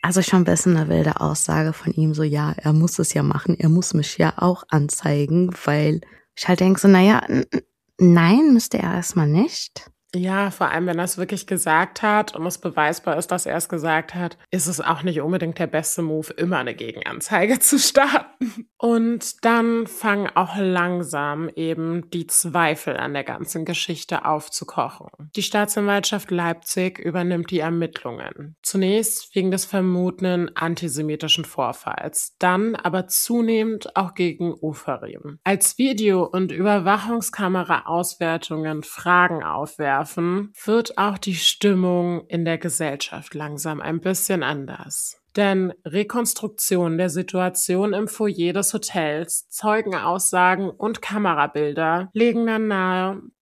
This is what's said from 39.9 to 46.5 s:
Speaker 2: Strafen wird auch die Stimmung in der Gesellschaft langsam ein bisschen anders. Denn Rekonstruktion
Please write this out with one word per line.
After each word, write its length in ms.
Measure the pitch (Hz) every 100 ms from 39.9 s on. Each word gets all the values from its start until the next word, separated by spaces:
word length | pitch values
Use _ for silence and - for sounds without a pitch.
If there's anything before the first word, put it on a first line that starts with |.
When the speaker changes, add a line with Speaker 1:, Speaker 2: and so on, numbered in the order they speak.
| 139
Speaker 2:
Strafen 520 | 139 - 170 185 208 -
wird 320 | - 226 226 -
auch 220 | 202 196
die 160 | -
Stimmung 920 | 170 - - 202 190 180 180 175 170 -
in 160 | 170
der 120 | 165 165
Gesellschaft 800 | 175 - 156 143 - - 156
langsam 460 | 151 151 147 160 151
ein 180 | - 165
bisschen 420 | 185 185 - 190
anders. 800 | 135 147 135 - - - - - _ -
Denn 380 | 202 190 185 -
Rekonstruktion 1120 | - 165 208 233 240 - 220